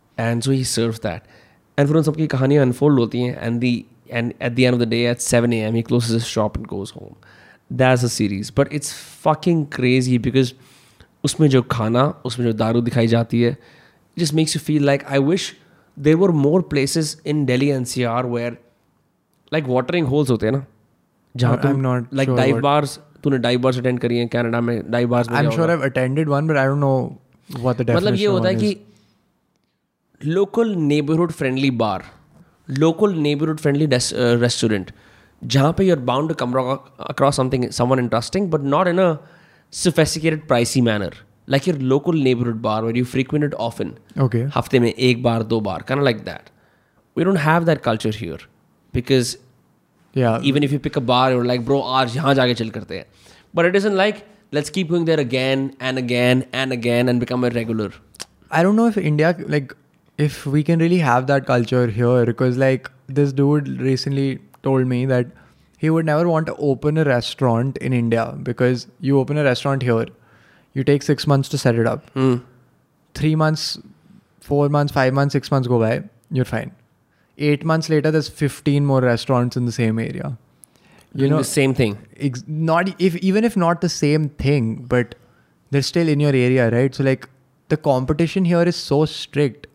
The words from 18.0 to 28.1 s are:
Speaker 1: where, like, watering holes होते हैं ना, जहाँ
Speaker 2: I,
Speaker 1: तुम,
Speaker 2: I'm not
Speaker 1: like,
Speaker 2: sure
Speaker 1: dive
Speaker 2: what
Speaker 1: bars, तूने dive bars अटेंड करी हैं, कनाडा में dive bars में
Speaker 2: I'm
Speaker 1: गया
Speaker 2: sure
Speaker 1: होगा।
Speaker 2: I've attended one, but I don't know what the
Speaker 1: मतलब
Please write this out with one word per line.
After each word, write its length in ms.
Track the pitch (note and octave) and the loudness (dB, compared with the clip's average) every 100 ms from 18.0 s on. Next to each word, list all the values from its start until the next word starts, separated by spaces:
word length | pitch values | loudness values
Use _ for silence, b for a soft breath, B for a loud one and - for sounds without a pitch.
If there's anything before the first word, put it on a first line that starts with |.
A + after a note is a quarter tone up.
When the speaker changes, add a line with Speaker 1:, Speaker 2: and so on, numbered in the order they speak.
| A#2+ A#2 B2+ | -2 -2 -2
Speaker 1:
where, 260 | A#2+ A#2+ A#2 _ _ _ _ _ _ _ _ - | -4 -6 -8 _ _ _ _ _ _ _ _ -6
like, 140 | D#3 C#3 | -4 0
watering 400 | B2+ B2+ F3 D3 | 0 0 -2 0
holes 220 | C#3+ C3+ | 2 2
होते 160 | A#2 G#2+ | 2 0
हैं 60 | |
ना, 140 | C3+ C3+ _ _ _ _ _ _ A#2+ | -2 -4 _ _ _ _ _ _ -2
जहाँ 220 | A#2+ B2 | 0 2
Speaker 2:
I, 40 | |
Speaker 1:
तुम, 100 | C#3 | 2
Speaker 2:
I'm 100 | C#3 | 0
not 320 | C3 B2 A#2+ | 0 -2 -2
Speaker 1:
like, 100 | C3+ | -2
Speaker 2:
sure 140 | C3+ B2 | 0 2
Speaker 1:
dive 140 | C3 | 2
Speaker 2:
what 120 | A#2+ | 2
Speaker 1:
bars, 340 | C#3+ D3 C#3 - - _ | 2 2 0 -6 -20 _
तूने 160 | D3 C3+ | 0 0
dive 240 | A#2+ B2 | 2 2
bars 160 | B2+ B2 | 2 0
अटेंड 220 | B2+ B2 | 0 0
करी 180 | B2+ A#2+ | 0 0
हैं, 100 | A#2+ | 0
कनाडा 320 | A#2+ A#2 A#2+ | -2 0 0
में 220 | A#2 A#2 | 0 -2
dive 260 | - A#2+ A#2+ | -2 0 2
bars 220 | A#2+ A#2 | 0 0
में 100 | B2 | 0
Speaker 2:
I'm 0 | |
Speaker 1:
गया 100 | D3 | 0
Speaker 2:
sure 100 | D#3+ | 0
Speaker 1:
होगा। 140 | E3 | 0
Speaker 2:
I've 120 | E3+ C3+ | 0 -2
attended 420 | C3 B2+ C#3 D#3 | -2 -2 -2 0
one, 140 | C#3+ | 0
but 140 | D#3 D3 | 0 0
I 80 | C3+ | 0
don't 140 | C#3+ | 2
know 280 | C#3+ C3+ B2 - _ _ - B2+ | 2 0 -2 -10 _ _ -14 -6
what 160 | B2 B2 | -2 -2
the 160 | A#2+ A#2+ | 0 0
Speaker 1:
मतलब 180 | G3 | 2